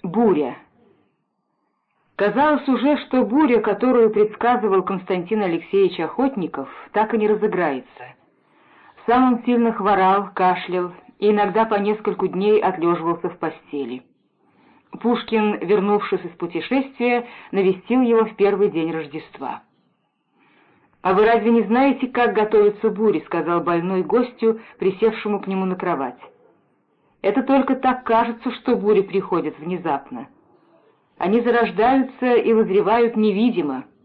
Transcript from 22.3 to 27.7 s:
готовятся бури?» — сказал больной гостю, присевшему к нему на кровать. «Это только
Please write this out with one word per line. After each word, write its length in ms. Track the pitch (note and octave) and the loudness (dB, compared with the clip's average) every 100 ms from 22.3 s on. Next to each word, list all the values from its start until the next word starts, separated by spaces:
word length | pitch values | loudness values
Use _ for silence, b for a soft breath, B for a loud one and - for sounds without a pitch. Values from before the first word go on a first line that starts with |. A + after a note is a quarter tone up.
готовятся 580 | G3 G#3 G#3+ G#3 G#3 A3 | 0 2 4 4 2 -4
бури?» — 340 | F#3+ A3 D#3+ - | 0 0 0 -4
сказал 340 | E3+ E3 F3 | -4 -2 -2
больной 440 | D#3+ E3+ F3 F#3 | 0 -2 0 -2
гостю, 560 | D#3+ A3 A#3+ - A3+ A3+ B B | 0 0 0 0 -2 -2 B B
присевшему 640 | F#3 F#3+ A3 A3 G#3 G3+ | -2 0 -2 0 -4 -4
к 80 | G3 | -4
нему 160 | F#3+ | -4
на 100 | F#3+ | -2
кровать. 460 | F#3 F3+ D3+ C3 - - _ _ _ _ _ _ _ _ _ | -4 -4 -4 -6 -10 -20 _ _ _ _ _ _ _ _ _
«Это 220 | F#3+ A#3 | 0 0
только 320 | - C4+ C4 | 2 2 2